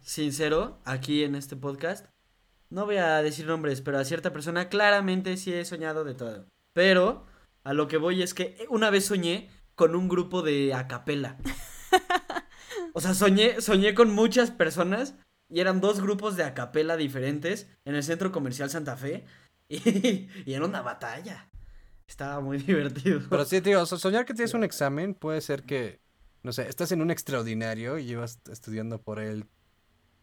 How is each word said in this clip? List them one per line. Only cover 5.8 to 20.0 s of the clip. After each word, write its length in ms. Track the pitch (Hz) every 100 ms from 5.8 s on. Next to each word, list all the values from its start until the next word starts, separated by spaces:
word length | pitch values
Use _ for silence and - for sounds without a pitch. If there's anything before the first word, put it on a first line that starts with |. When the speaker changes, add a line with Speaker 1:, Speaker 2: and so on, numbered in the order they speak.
| 160 156
Speaker 1:
de 100 | 147 127
todo. 300 | 117 104 - _ _
Pero 520 | 170 190 185 196 269 - - _ _
a 100 | 135
lo 140 | 147 143
que 100 | 156
voy 240 | 165 185
es 100 | 180
que 320 | 185 185 - -
una 200 | 226 220
vez 160 | 196 196
soñé 440 | 196 170 196 - - - -
con 200 | 160 175
un 120 | 185
grupo 320 | 180 180 180
de 300 | 156 143 139 127
a 120 | 131
capela. 500 | 123 - 143 123 -
Speaker 2:
<laughs> 40 | - - - - - 370 370 359 - - - - - 453 339
Speaker 1:
O 80 | 170
sea, 120 | 185
soñé, 460 | 190 202 196 226 226
soñé 340 | 214 190 208
con 200 | 202 226
muchas 380 | 208 226 247 233
personas 640 | - 160 156 175 214 277 - _ _ _
y 100 | 165
eran 220 | 185 185
dos 180 | 196 196
grupos 360 | 196 202 214 185
de 80 | 147
a 80 |
capela 420 | 131 123 151 160 165
diferentes 720 | 143 131 131 147 165 214 - _
en 120 | 139 147
el 80 |
Centro 280 | 143 165 190
Comercial 380 | 180 131 127 139
Santa 260 | 160 143 123
Fe. 280 | 131 185 -
<laughs> 60 | - _ _ _
Y, 600 | 151 233 196